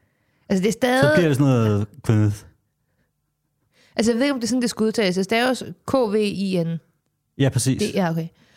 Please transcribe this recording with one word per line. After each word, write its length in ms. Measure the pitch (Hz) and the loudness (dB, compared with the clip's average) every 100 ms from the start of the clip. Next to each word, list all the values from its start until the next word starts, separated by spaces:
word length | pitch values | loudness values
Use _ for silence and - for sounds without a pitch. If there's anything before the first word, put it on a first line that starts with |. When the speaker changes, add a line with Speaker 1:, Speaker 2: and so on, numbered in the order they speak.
| _ _ _ _ - | _ _ _ _ -4
Speaker 1:
Altså, 140 | 190 | 0
det 60 | 202 | 0
er 40 | |
stadig 280 | - 254 262 | 0 0 2
Speaker 2:
Så 100 | 285 | 2
bliver 140 | 202 165 | 2 2
det 80 | 131 | 2
sådan 160 | 143 | 2
noget 340 | 123 110 101 104 - - | 2 2 0 -2 -4 0
Quindeth. 300 | 107 104 101 - _ _ _ _ _ _ _ _ _ _ _ _ _ _ - | 2 2 -2 -10 _ _ _ _ _ _ _ _ _ _ _ _ _ _ -4
Speaker 1:
Altså, 160 | 220 | 0
jeg 40 | 226 | 2
ved 60 | |
ikke, 100 | 285 | 0
om 60 | 269 | 0
det 60 | 226 | -2
er 20 | |
sådan, 140 | 254 | -2
det 80 | 240 | -2
skal 140 | - | -2
udtales. 300 | 220 220 196 180 | -2 0 0 0
Det 80 | |
staves 380 | 190 226 254 247 - - - | 0 0 0 -2 -8 -14 -2
K 80 | |
V 200 | 269 226 214 | 0 0 0
I 480 | 208 - 196 185 | 0 -2 -2 -2
N. 140 | 165 165 - _ _ _ _ - | -2 -6 -10 _ _ _ _ -2
Speaker 2:
Ja, 100 | 135 | 0
præcis. 340 | 120 131 127 | 0 -2 -2
Speaker 1:
Det, 120 | 208 | -2
ja, 160 | 196 175 | -2 -2
okay. 180 | 165 165 _ _ | -2 -8 _ _